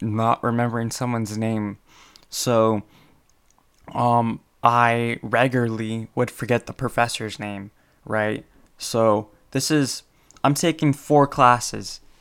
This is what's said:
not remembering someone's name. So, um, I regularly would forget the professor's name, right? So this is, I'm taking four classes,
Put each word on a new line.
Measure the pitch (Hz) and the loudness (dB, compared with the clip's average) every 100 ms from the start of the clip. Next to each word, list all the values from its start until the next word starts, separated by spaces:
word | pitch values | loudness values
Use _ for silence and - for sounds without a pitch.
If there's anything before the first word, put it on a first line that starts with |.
not | 110 107 113 120 | -4 0 0 0
remembering | 120 117 120 117 113 | 0 0 -2 -2 -4
someone's | - 123 117 107 107 | -4 -4 -4 -4 -4
name. | 113 110 104 101 _ - - - _ | -2 -2 -4 -8 _ -20 -20 -20 _
So, | - - 117 110 107 - _ _ _ _ _ _ _ _ _ - | -6 0 2 4 2 -4 _ _ _ _ _ _ _ _ _ -10
um, | 117 120 120 117 - _ _ | -2 2 2 0 -4 _ _
I | 120 120 120 117 117 117 | 2 4 4 2 -2 -6
regularly | 110 117 131 123 117 113 110 113 110 | -2 0 2 2 -2 -2 -6 -6 -6
would | - 120 | -4 -4
forget | - 117 120 - | -4 -2 -2 -2
the | |
professor's | - 127 - 117 - 110 - | -8 -4 0 -2 -2 -8 -8
name, | 104 101 101 - _ _ | -10 -10 -12 -18 _ _
right? | - 107 107 107 - _ _ - | -4 -2 0 -2 -8 _ _ -14
So | - 117 113 104 110 _ _ | -4 2 4 2 -2 _ _
this | 131 - | -4 0
is, | 156 131 - - _ _ - | 0 0 -4 -14 _ _ -4
I'm | 135 | 0
taking | 143 170 160 151 | 2 0 2 0
four | 135 - 147 139 | 0 2 4 4
classes, | - 123 123 - 110 95 - - _ | 4 4 4 0 -8 -10 -14 -18 _